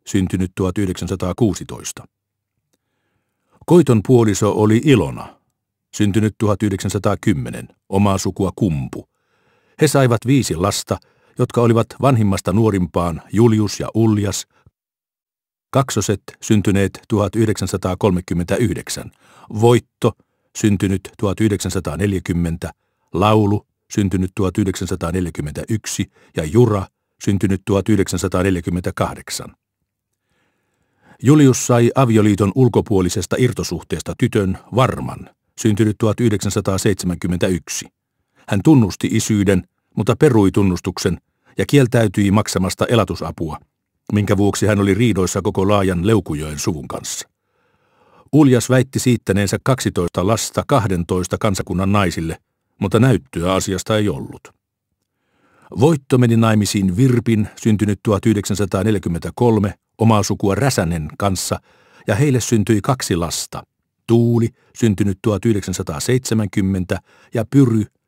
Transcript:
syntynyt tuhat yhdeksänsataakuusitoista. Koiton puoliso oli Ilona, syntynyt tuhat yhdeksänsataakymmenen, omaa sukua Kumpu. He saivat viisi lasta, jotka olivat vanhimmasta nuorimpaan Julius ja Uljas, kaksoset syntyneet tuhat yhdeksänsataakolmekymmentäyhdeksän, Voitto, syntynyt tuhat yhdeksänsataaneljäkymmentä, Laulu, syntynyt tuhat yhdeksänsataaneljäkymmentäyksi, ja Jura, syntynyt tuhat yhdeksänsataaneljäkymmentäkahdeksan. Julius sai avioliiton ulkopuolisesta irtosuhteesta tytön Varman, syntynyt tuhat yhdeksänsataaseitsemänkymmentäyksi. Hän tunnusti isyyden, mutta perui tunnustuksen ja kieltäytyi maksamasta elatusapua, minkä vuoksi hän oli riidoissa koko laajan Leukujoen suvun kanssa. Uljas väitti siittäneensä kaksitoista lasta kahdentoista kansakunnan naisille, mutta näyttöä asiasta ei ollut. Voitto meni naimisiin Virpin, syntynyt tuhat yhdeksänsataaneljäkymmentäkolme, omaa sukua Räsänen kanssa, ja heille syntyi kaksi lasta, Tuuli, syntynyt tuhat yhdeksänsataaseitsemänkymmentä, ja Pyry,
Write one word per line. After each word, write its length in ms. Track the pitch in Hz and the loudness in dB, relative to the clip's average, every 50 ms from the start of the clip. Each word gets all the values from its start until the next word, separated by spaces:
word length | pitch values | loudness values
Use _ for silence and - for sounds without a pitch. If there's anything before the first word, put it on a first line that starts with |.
| - | -10
syntynyt 460 | - - 98 92 90 - 92 92 90 - | -4 -2 0 0 0 -2 -2 -4 -4 -4
tuhat 240 | - 95 92 87 104 | -4 -4 -2 -2 -2
yhdeksänsataakuusitoista. 1300 | 101 92 90 - 92 87 98 90 92 90 87 - 123 101 87 - - - - - - - - - - - _ _ _ _ _ _ _ _ _ _ _ _ _ _ _ _ _ _ _ _ _ _ _ _ _ _ _ _ _ _ - | -4 -4 -4 -6 -6 -6 -6 -4 -4 -4 -2 0 0 0 0 -4 -10 -14 -14 -14 -14 -14 -14 -16 -20 -20 _ _ _ _ _ _ _ _ _ _ _ _ _ _ _ _ _ _ _ _ _ _ _ _ _ _ _ _ _ _ 2
Koiton 340 | - 160 180 143 - 120 107 - | 6 6 6 6 6 4 2 4
puoliso 460 | - 131 120 117 107 98 - 110 101 | 4 4 4 4 4 2 0 0 0
oli 300 | - 101 107 107 110 120 - | 2 2 2 4 4 4 4
Ilona, 520 | 156 135 107 80 67 62 58 - - - _ _ _ _ _ _ _ _ _ _ _ - | 4 4 4 2 -2 -6 -10 -14 -16 -18 _ _ _ _ _ _ _ _ _ _ _ -6
syntynyt 380 | - 104 104 92 110 104 110 - - | -2 -2 0 0 0 0 -2 -2 -2
tuhat 240 | 110 104 101 - | -2 -2 0 0
yhdeksänsataakymmenen, 1080 | 107 104 98 95 - 101 - 104 - 107 98 - - 113 98 139 123 113 - - - - _ _ _ - | -2 -2 -2 -2 -6 -4 -4 -2 -2 -2 -2 -2 0 0 0 0 -2 -8 -10 -12 -14 -16 _ _ _ -4
omaa 300 | 98 98 104 101 95 95 | 0 2 2 2 2 0
sukua 340 | - 98 92 - 98 90 - | -2 -4 -4 -2 -4 -4 -2
Kumpu. 520 | - 117 92 78 69 64 62 - - - _ _ _ _ _ _ _ _ _ _ _ _ _ _ - | -2 -2 -2 0 -2 -6 -8 -10 -14 -16 _ _ _ _ _ _ _ _ _ _ _ _ _ _ 0
He 80 | 156 147 | 0 2
saivat 320 | - 143 135 120 120 - - | 2 2 2 2 2 0 0
viisi 300 | 120 139 135 107 - 87 | 0 0 0 0 -2 -2
lasta, 420 | 80 90 104 - - - - 104 - _ _ _ _ _ _ _ - | -2 -2 -2 -2 -4 -4 -6 -6 -6 _ _ _ _ _ _ _ -4
jotka 220 | 123 - - 117 | -4 -2 0 0
olivat 260 | 120 117 113 113 113 - - - | 2 2 2 2 0 -2 -4 0
vanhimmasta 520 | - 139 135 110 107 101 95 92 - 90 | 0 2 2 2 2 0 0 -2 -2 -2
nuorimpaan 720 | 90 110 113 110 101 98 90 82 - 92 85 87 82 76 - - | 0 2 2 2 2 0 -2 -2 -2 -2 -2 -2 -4 -8 -10 -4
Julius 480 | - 98 117 117 110 107 104 98 - - | 2 4 4 4 4 2 0 -2 -4 -8
ja 80 | - - - | -8 -6 -2
Uljas, 520 | 110 113 110 107 104 101 98 92 - - _ _ _ _ _ _ _ _ _ _ _ _ _ _ _ _ _ _ _ _ _ _ _ _ - | 0 2 2 2 0 -2 -4 -6 -8 -10 _ _ _ _ _ _ _ _ _ _ _ _ _ _ _ _ _ _ _ _ _ _ _ _ -2
kaksoset 520 | - 131 135 127 - 113 101 - 101 - - - - - | 0 0 0 0 -2 -4 -2 -2 -4 -4 -6 -14 -20 -8
syntyneet 580 | - - 110 104 - 107 95 98 98 95 - - _ - | -2 0 2 2 2 2 2 2 0 0 -4 -8 _ -4
tuhat 280 | 117 101 104 101 - | -2 0 0 0 0
yhdeksänsataakolmekymmentäyhdeksän, 1700 | 110 113 107 101 - 98 87 - 92 - 92 90 - - 104 92 87 - - 90 87 87 87 101 - 117 104 - - - - - - - - _ _ _ _ _ - - - - 107 | 0 0 0 0 -4 -4 -6 -6 -4 -4 -4 -4 0 0 0 0 0 -4 -4 -4 -4 -2 -2 -2 0 0 -2 -2 -6 -8 -12 -12 -12 -12 -16 _ _ _ _ _ -20 -18 -10 -2 4
Voitto, 520 | 117 120 123 117 - _ _ - - 117 - _ _ _ _ _ _ _ - - | 4 6 6 4 0 _ _ -2 -2 -2 -2 _ _ _ _ _ _ _ -8 -2
syntynyt 500 | - 107 104 92 104 95 98 95 - - _ - | 0 0 2 2 0 -2 -2 -4 -6 -10 _ -6
tuhat 220 | 110 101 90 - | -4 -4 -2 -2
yhdeksänsataaneljäkymmentä, 1300 | 110 110 101 92 - 95 - 95 82 87 76 80 101 104 95 90 - - 90 85 85 85 82 87 - 80 - _ _ _ _ _ _ _ | -4 -4 -4 -4 -4 -4 -6 -4 -6 -6 -6 -4 -2 -2 -2 -4 -4 -4 -2 -2 -2 -4 -4 -6 -10 -12 -14 _ _ _ _ _ _ _
Laulu, 540 | - 82 101 107 110 110 107 98 104 107 - _ _ _ _ - | -4 0 2 2 4 4 2 2 0 -4 -6 _ _ _ _ -8
syntynyt 400 | - 110 101 92 98 92 92 90 - | -4 -2 -2 0 0 -2 -4 -4 -4
tuhat 240 | - 98 92 - 110 | -4 -4 -4 -2 -2
yhdeksänsataaneljäkymmentäyksi, 1500 | 104 95 92 - 95 87 95 - 87 82 85 95 90 82 - - 73 73 71 - - - 113 104 - - - - 98 - _ _ _ _ - | -2 -2 -4 -6 -8 -8 -8 -6 -6 -4 -4 -4 -4 -6 -6 -8 -8 -8 -8 -10 -8 -6 -6 -6 -6 -8 -8 -8 -8 -8 _ _ _ _ -8
ja 80 | - 80 | -8 -6
Jura, 420 | 78 - 117 123 113 104 98 92 - _ _ _ _ _ - - | 0 2 4 4 4 2 -2 -4 -8 _ _ _ _ _ -8 -4
syntynyt 380 | 107 98 95 - 92 95 92 - | -2 -2 0 0 0 -2 -2 -2
tuhat 240 | - 98 98 95 - | -2 -2 0 2 0
yhdeksänsataaneljäkymmentäkahdeksan. 1700 | 107 98 90 - - 87 - 92 - 92 90 98 95 85 - 95 87 87 87 90 - - 98 85 - - - - - - - - - _ _ _ _ _ _ _ _ _ _ _ _ _ _ _ _ _ _ _ _ _ _ _ _ _ _ _ _ _ _ _ - - | 0 0 0 -2 -2 -4 -4 -2 -2 0 0 0 0 -2 -4 -4 -6 -4 -6 -6 -4 -4 -4 -4 -4 -10 -14 -14 -12 -12 -12 -14 -20 _ _ _ _ _ _ _ _ _ _ _ _ _ _ _ _ _ _ _ _ _ _ _ _ _ _ _ _ _ _ _ -10 -2
Julius 440 | - 117 151 156 143 131 120 - - | 4 6 6 8 8 6 6 4 2
sai 240 | - 123 120 120 117 - | 2 4 4 4 4 4
avioliiton 580 | 131 120 113 110 107 104 107 101 92 104 98 - | 2 2 4 4 4 4 4 4 2 2 0 4
ulkopuolisesta 840 | 131 127 120 - 110 87 - 107 95 92 90 - - - - - - | 4 2 4 4 0 0 0 0 0 0 0 -2 -4 -4 -4 -2 0
irtosuhteesta 760 | 127 120 98 - 85 - 87 80 - - - 80 - - - - | 0 0 0 -4 -6 -6 -8 -8 -8 -8 -8 -8 -8 -8 -4 -2
tytön 400 | 127 113 - 110 98 95 92 - - - 95 | -2 0 0 0 0 0 -4 -6 -8 -4 0
Varman, 560 | 107 131 98 - - - - - - - - _ _ _ _ _ - | 2 2 2 0 -4 -8 -10 -12 -14 -18 -20 _ _ _ _ _ -2
syntynyt 360 | - 110 104 95 113 107 101 - | 0 0 2 2 2 0 0 0
tuhat 220 | 117 107 98 - | 0 0 0 2
yhdeksänsataaseitsemänkymmentäyksi. 1700 | 120 110 104 98 - 104 - 110 95 - 95 92 - 107 95 - - 90 87 82 - 87 90 85 - 95 92 85 - - - - - - _ _ _ _ _ _ _ _ _ _ - - | 0 0 0 0 -4 -4 -4 -2 -2 -2 -2 0 0 0 0 0 -2 -6 -6 -4 -4 -4 -2 -2 0 0 -2 -2 -4 -8 -12 -12 -12 -14 _ _ _ _ _ _ _ _ _ _ -8 -4
Hän 120 | 107 101 - | -2 2 4
tunnusti 440 | 160 160 135 110 90 - - - - | 6 6 6 4 2 -2 -4 -4 -2
isyyden, 500 | - 110 - - 110 101 98 98 98 90 - _ _ _ _ _ - | -2 -2 0 0 0 2 4 2 2 2 0 _ _ _ _ _ -6
mutta 200 | - 107 - 113 | -4 0 0 2
perui 360 | - 156 151 120 110 101 95 | 4 4 4 6 4 4 4
tunnustuksen 640 | - 107 98 95 90 85 - 98 90 - - 98 85 - _ _ _ _ _ _ - - | 2 2 0 0 0 -2 -4 -8 -6 -4 -4 -4 -4 -4 _ _ _ _ _ _ -6 -6
ja 60 | 95 - | -2 2
kieltäytyi 640 | - 143 131 113 - 120 113 104 90 107 101 98 | 4 4 4 4 2 2 0 2 0 0 2 2
maksamasta 560 | 95 110 107 - - 95 92 90 - - - | 2 2 0 0 -2 -2 -2 -2 -2 -2 -2
elatusapua, 720 | - 120 113 95 - 87 - - 82 78 - 87 78 71 - _ _ _ _ _ _ _ _ _ - | 0 2 2 2 0 -4 -8 -8 -10 -8 -8 -8 -8 -10 -12 _ _ _ _ _ _ _ _ _ -2
minkä 240 | 107 104 101 92 104 | 0 0 2 2 2
vuoksi 300 | 98 104 98 98 - 107 | 2 2 0 0 0 0
hän 140 | 101 104 101 | 2 2 2
oli 140 | 101 101 95 | 2 2 2
riidoissa 480 | 101 123 117 95 95 90 90 - 101 | 2 2 0 0 0 -2 -2 -4 -4
koko 260 | 87 104 95 98 95 101 | -4 -4 -2 -2 0 2
laajan 380 | 104 101 95 95 92 85 82 | 2 2 2 0 0 0 0
Leukujoen 520 | 107 110 101 87 - 78 73 76 78 76 73 | 2 2 2 0 -2 -6 -8 -8 -8 -8 -6
suvun 300 | - - 87 73 64 62 | -6 -6 -6 -6 -8 -10
kanssa. 400 | - - - - - - - _ _ _ _ _ _ _ _ _ _ _ _ _ _ _ _ _ _ _ _ - | -10 -10 -10 -10 -12 -12 -14 _ _ _ _ _ _ _ _ _ _ _ _ _ _ _ _ _ _ _ _ 0
Uljas 380 | - 147 151 135 123 117 - - | 4 4 6 6 4 2 2 2
väitti 280 | 127 131 120 - - 110 | 2 2 2 0 -4 -2
siittäneensä 600 | - 127 120 110 - - 95 101 101 95 - 101 | 0 0 0 0 0 -2 0 0 0 -2 -2 -4
kaksitoista 640 | - - 131 - - 104 - 98 87 85 - - 90 | -2 -2 -2 0 -2 -4 -2 -2 -4 -2 -2 -2 0
lasta 360 | 101 113 107 - - - 110 90 | 0 0 -2 -4 -6 -6 -6 -2
kahdentoista 720 | - 143 127 101 98 95 85 85 - 95 92 90 - - 92 | 0 0 0 0 0 -2 -2 -2 -2 -4 -4 -4 -4 -4 -2
kansakunnan 540 | - 110 95 - 90 - 90 87 95 98 | -2 -2 -2 -2 -6 -6 -4 -2 -2 0
naisille, 440 | 101 104 98 87 80 - 80 80 80 - _ _ _ _ _ _ _ - | 2 2 0 0 -2 -4 -6 -6 -8 -10 _ _ _ _ _ _ _ -6
mutta 200 | 104 98 - 110 | -4 0 2 4
näyttöä 540 | 120 135 127 131 135 - - 90 82 92 95 | 4 4 2 2 -2 -6 -8 -4 -2 0 0
asiasta 420 | 92 90 - 95 87 - - 110 | 0 -2 -2 -6 -6 -2 -2 -2
ei 120 | 107 104 101 | 0 0 -2
ollut. 340 | 87 69 - - - - _ - _ _ _ _ _ _ _ _ _ _ _ _ _ _ _ _ _ _ _ _ _ _ _ - - - | -4 -6 -10 -14 -16 -20 _ -20 _ _ _ _ _ _ _ _ _ _ _ _ _ _ _ _ _ _ _ _ _ _ _ -10 -2 2
Voitto 380 | 120 160 165 139 _ - - 123 | 2 2 2 0 _ 0 2 2
meni 180 | 123 113 117 | 4 4 4
naimisiin 600 | 113 113 110 110 107 101 - - 104 95 95 87 | 4 4 4 4 2 2 0 0 0 0 0 2
Virpin, 520 | 98 131 131 120 117 110 120 113 107 104 - - - | 2 2 2 2 2 0 0 0 0 -2 -4 -6 -4
syntynyt 380 | - 117 107 92 104 101 101 - | 0 0 2 2 2 0 -2 -2
tuhat 240 | - 113 101 92 - | 0 0 0 2 2
yhdeksänsataaneljäkymmentäkolme, 1500 | 113 107 104 95 - 104 90 104 95 - 98 92 110 107 95 - 90 85 82 - 87 - - 120 120 110 107 98 98 - _ _ _ _ - | 2 0 0 0 -4 -4 -4 -2 -2 -2 0 0 0 0 -2 -2 -4 -6 -4 -6 -8 -4 0 2 2 4 2 2 0 -4 _ _ _ _ 0
omaa 240 | 110 113 110 104 | 2 4 4 2
sukua 320 | 98 - 104 - - 98 98 | 2 -2 -4 -2 -2 -2 0
Räsänen 540 | - 135 143 - - 92 82 85 82 76 73 - - | 0 0 0 0 0 -2 -2 -2 -4 -6 -8 -6 -4
kanssa, 420 | 101 101 95 - - - 98 - _ _ _ _ _ _ _ - - | -2 -2 -2 -2 -4 -6 -8 -8 _ _ _ _ _ _ _ -10 -4
ja 80 | - 107 | -2 0
heille 260 | 98 147 151 127 120 | 0 2 2 0 0
syntyi 400 | - - 120 110 98 - 113 101 | 0 0 0 0 2 2 0 0
kaksi 340 | - - 131 127 - - 101 | 2 -2 -2 -2 -2 -4 -2
lasta, 460 | 82 85 82 - - - - - - - _ _ _ _ _ _ _ _ | -2 -2 -6 -6 -8 -10 -10 -12 -16 -16 _ _ _ _ _ _ _ _
Tuuli, 420 | - 117 117 117 117 117 117 117 110 - _ _ _ _ - | 2 2 2 4 2 2 0 0 -2 -4 _ _ _ _ -2
syntynyt 400 | 120 113 98 87 104 101 92 - | 0 0 0 0 -2 -2 -2 -2
tuhat 220 | - 113 104 92 - | -2 -2 -2 0 0
yhdeksänsataaseitsemänkymmentä, 1500 | 117 110 101 - - 92 - 95 - 82 - - - 131 127 131 - 117 110 107 95 - 107 95 95 98 92 90 - 98 90 _ _ _ _ _ _ - | 0 0 -2 -2 -6 -8 -8 -6 -8 -8 -6 -2 -2 -2 -2 -2 -2 -2 -2 -2 -2 -2 -2 -2 0 -2 -2 -2 -4 -6 -8 _ _ _ _ _ _ -6
ja 100 | 117 110 - | -6 -4 2
Pyry, 340 | - 139 139 123 113 110 104 - _ _ _ | 4 4 4 4 2 0 -2 -4 _ _ _